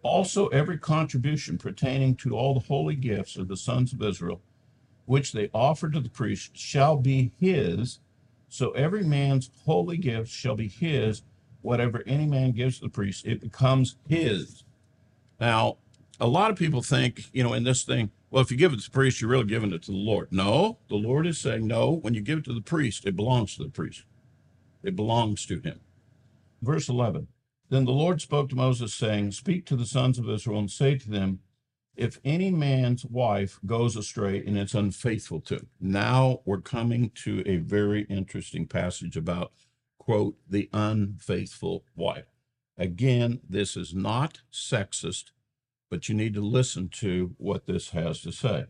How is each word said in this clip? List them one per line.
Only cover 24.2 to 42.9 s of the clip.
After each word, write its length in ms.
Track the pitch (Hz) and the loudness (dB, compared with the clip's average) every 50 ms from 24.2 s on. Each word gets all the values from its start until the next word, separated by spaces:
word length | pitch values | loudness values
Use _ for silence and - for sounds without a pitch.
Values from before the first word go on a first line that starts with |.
| _ _ _ _ _ _ _ _ _ _ _ _ | _ _ _ _ _ _ _ _ _ _ _ _
It 140 | _ 98 95 | _ -6 -4
belongs 500 | 92 107 110 113 117 117 110 104 - - - | -2 0 2 2 2 2 2 0 -4 -4 -6
to 120 | 101 80 | -6 -6
him. 220 | - 80 - - _ _ _ _ _ _ _ _ _ _ _ _ _ _ _ _ | -6 -8 -10 -10 _ _ _ _ _ _ _ _ _ _ _ _ _ _ _ _
Verse 260 | - 113 151 160 147 - | -2 -2 -2 -2 0 -2
eleven, 400 | 123 123 123 113 87 76 67 - _ _ _ _ _ _ _ _ | 0 0 0 0 0 -4 -8 -10 _ _ _ _ _ _ _ _
"Then 160 | 131 135 131 | 2 2 2
the 80 | 120 | 4
Lord 300 | 127 139 151 175 180 160 | 2 2 4 2 2 0
spoke 260 | - - 151 147 143 131 | -2 0 0 0 0 0
to 60 | 131 | 0
Moses, 380 | 127 127 131 127 117 120 107 - | 2 2 2 2 2 -2 -6 -6
saying, 400 | - - 110 107 104 101 101 98 | -2 -2 0 0 0 0 -2 -4
'Speak 320 | - - 196 185 180 - | -6 -2 -2 -2 -2 0
to 100 | - 143 | -2 -2
the 100 | 127 120 | -2 -2
sons 320 | 104 - 135 127 127 123 120 | -2 0 2 2 2 2 2
of 120 | 120 113 | 0 -4
Israel 300 | 107 110 - 117 104 107 | -4 -4 -2 -2 -2 -2
and 120 | 107 98 | -2 -2
say 260 | - - 139 135 143 135 | -2 2 2 2 2 2
to 120 | - 107 | -2 -4
them, 320 | 107 101 95 95 95 92 _ _ _ _ _ _ _ _ _ _ _ - | -2 0 0 0 -2 -4 _ _ _ _ _ _ _ _ _ _ _ -4
if 240 | 117 120 - - _ | -4 -4 -4 -4 _
any 260 | 135 151 170 190 196 | -2 0 0 2 2
man's 540 | 190 165 147 143 135 131 127 123 123 120 - | 2 2 2 2 4 4 4 2 2 0 -2
wife 560 | 127 117 123 127 117 104 101 101 98 - - - | -6 -2 0 2 2 2 2 0 -2 -6 -8 -6
goes 320 | 98 113 117 120 120 101 110 | -4 0 2 2 0 0 -2
astray 440 | 101 - - - 104 98 98 98 - | -8 -8 -6 -4 -2 -2 -2 -2 -2
and 120 | - 104 101 | -2 -2 -2
it's 160 | 101 98 - | -2 -2 0
unfaithful 680 | 107 101 101 92 - - 123 110 110 - - 82 80 | 0 0 0 -2 -2 -2 -2 -2 -2 -6 -8 -10 -10
to 140 | - - 95 - | -6 -6 -8 -8
him.'" 120 | - - _ _ | -8 -14 _ _
Now 580 | - 95 95 98 104 113 123 127 131 131 127 - _ | -4 -2 0 2 2 4 4 6 6 4 2 0 _
we're 160 | - 98 95 | -4 -4 -4
coming 480 | - - - 120 117 117 117 120 123 110 - - - | -4 -4 -4 -2 0 0 2 2 0 -2 -2 -8 -6
to 180 | - 104 101 92 | -4 -4 -4 0
a 120 | - 95 87 | 0 0 0
very 460 | 80 80 98 104 104 104 104 107 104 | 0 0 0 0 2 2 0 0 -2
interesting 640 | - 98 98 95 - - 101 90 - - 82 82 78 | -2 -4 -4 -4 -4 -8 -10 -10 -8 -6 -8 -8 -4
passage 500 | - 87 90 90 90 - - 85 - 82 | -2 -2 -2 -2 -4 -6 -10 -8 -6 -6
about, 340 | 80 85 87 87 87 - _ _ _ _ _ _ _ _ _ _ | -4 -4 -4 -4 -4 -8 _ _ _ _ _ _ _ _ _ _
quote, 400 | - - 117 104 104 - - _ _ _ | -4 0 0 0 0 0 -4 _ _ _
"the 200 | 92 104 98 - | -2 -2 -2 -2
unfaithful 1120 | - 104 107 107 107 110 104 98 101 - - - 98 90 95 92 - - - 90 87 85 _ _ _ | -2 0 0 2 2 0 0 -2 -4 -10 -6 -4 -4 -4 -4 -8 -10 -8 -6 -6 -6 -6 _ _ _
wife." 380 | - 85 95 90 - - _ _ _ _ _ _ _ _ _ _ - | -4 -4 -4 -4 -4 -12 _ _ _ _ _ _ _ _ _ _ -6
Again, 600 | 90 92 | -6 -6